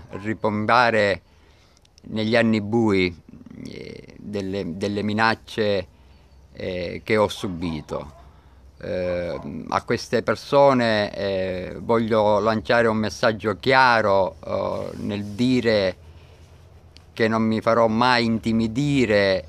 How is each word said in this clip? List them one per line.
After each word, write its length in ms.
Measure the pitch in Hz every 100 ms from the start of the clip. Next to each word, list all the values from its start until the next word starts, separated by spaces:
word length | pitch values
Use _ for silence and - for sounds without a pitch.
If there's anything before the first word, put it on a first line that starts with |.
| -
ribombare 1120 | 92 107 - 110 104 107 120 117 110 101 92 _ _ _ _ _ _ _ _ -
negli 260 | 107 110
anni 260 | 117 113 110
bui, 580 | 101 117 110 98 90 85 - - - -
eh, 480 | - - - - -
delle, 600 | - - 104 95 98 87 95
delle 240 | 101 101
minacce, 840 | 104 107 113 110 - - 104 98 - _ - - _ - -
eh, 480 | - 95 90 87 92
che 140 | - 107
ho 100 | 101
subito. 840 | - 107 82 87 76 - 73 73 - - - - - - -
Eh, 600 | 92 92 90 87 87 69 73 82 -
a 120 | 98
queste 400 | - 120 - 117
persone, 920 | 110 110 - 143 139 127 117 107 104
eh, 640 | - 98 95 92 90 82 82
voglio 580 | 95 117 110 110 104 104
lanciare 500 | 110 110 - 120 117
un 100 | 110
messaggio 600 | 107 - 120 107 107 90
chiaro, 800 | 127 131 127 117 104 98 90 -
eh, 520 | - 98 95 98 98 -
nel 260 | 104 104
dire 720 | 101 101 123 127 113 107 92 - - - - - - - - - - - -
che 160 | - 110
non 140 | 113
mi 180 | 110 110
farò 280 | 113 113 113
mai 380 | 110 127 120
intimidire 1200 | 117 113 117 113 113 113 147 139 110 104 98 95